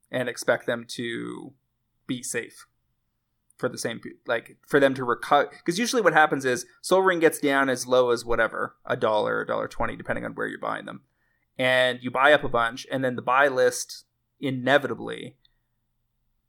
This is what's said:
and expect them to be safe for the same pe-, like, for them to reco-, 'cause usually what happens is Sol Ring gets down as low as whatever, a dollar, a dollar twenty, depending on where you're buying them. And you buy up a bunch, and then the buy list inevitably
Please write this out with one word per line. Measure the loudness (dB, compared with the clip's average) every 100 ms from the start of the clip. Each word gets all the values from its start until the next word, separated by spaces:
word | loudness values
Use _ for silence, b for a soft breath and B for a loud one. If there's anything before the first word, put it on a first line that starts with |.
| _
and | -6 -6
expect | -4 0 0 -2
them | -6 -8
to | -10 -8 -8 -10 -12 -16 -20 _ _ _ _ -10
be | -10
safe | -8 -8 -8 -14 -20 _ _ _ _ _ _ _ _ _
for | -6
the | -4
same | -8 -8
pe-, | -14 -10 -4
like, | -4 -6 -20 0
for | 4
them | 4
to | 2
reco-, | -2 -2 2 2 2 B -6
'cause | -4
usually | -2 2
what | 4
happens | 4 4 2 -2
is | -2 -6 b
Sol | 2 4
Ring | 4 4
gets | 2 4
down | 0 2 0
as | -2 2
low | 4 4
as | 2
whatever, | 0 0 0 -2 -8 -8 -6
a | -2
dollar, | 0 0 0 -2
a | -2
dollar | -4 -4
twenty, | -4 -6 -6
depending | -6 -6
on | -6 -6
where | -8
you're | -6
buying | -6 -6 -10
them. | -16 _ _ _ _ _ -4
And | 0 2 2 0
you | -4
buy | 2 4
up | 4 2
a |
bunch, | 0 -2 -4 -8
and | -4
then | -4 -4
the |
buy | 0 2 4
list | 4 2 0 -8 -14 -20 _ _ -8
inevitably | -6 -2 2 2 2 -8 -10 -12 -14 -18 _ _ _ _ _ _ _ _ _ _